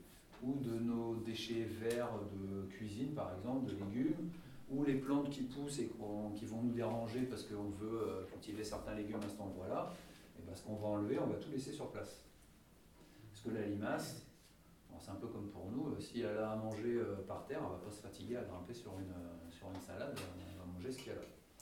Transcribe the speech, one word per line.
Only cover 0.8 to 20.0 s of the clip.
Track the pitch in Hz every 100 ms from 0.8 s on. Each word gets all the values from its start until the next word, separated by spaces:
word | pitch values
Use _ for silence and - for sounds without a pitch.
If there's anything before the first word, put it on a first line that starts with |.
| 120 117 117 113
déchets | 110 110 113 113
verts | 107 101 113 120 120 104 101
de | 98 95 98 95
cuisine, | - 107 104 143
par | 151 -
exemple, | 92 117 135 110
de | 98
légumes, | 98 117 151 - 170 - - - -
ou | 139
les | 143 135
plantes | 135 143 143
qui | 131
poussent | 127 139 143 143
et | -
qu'on, | 113 107 104 107
qui | 104 104
vont | 117
nous | 120
déranger | 117 - 117 113 123
parce | 123 107
qu'on | - 104 101
veut, | 95 107 113
euh, | 95 92 92
cultiver | - 107 104 101
certains | 95 110
légumes | 107 104 104 101
à |
cet | -
endroit-là, | 95 90 95 - 180 - - - - -
et | 90
ben, |
ce | 95
qu'on | - 104
va | 107
enlever, | 104 104 -
on | -
va | -
tout | -
laisser | 135 135
sur | - 127
place. | - - - - - - - - - - - - - -
Parce | - 120 110
que |
la | 104
limace, | 101 - 151 - - - - - - - - -
bon, | -
c'est | -
un | 98
peu | 113
comme | 101 101
pour | - 98
nous, | 127 151
euh, | -
si | - 117
elle | 107 107
a | 107
à | 110
manger, | 110 107 120 120
euh, | 104 98 95
par | - -
terre, | 151
elle | -
va | 90
pas | -
se | -
fatiguer | - - 98 120
à |
grimper | 90 90 87
sur | 120 107 92
une, | 90
euh, | 87 85 85 -
sur | - 90
une | 92
salade, | - 92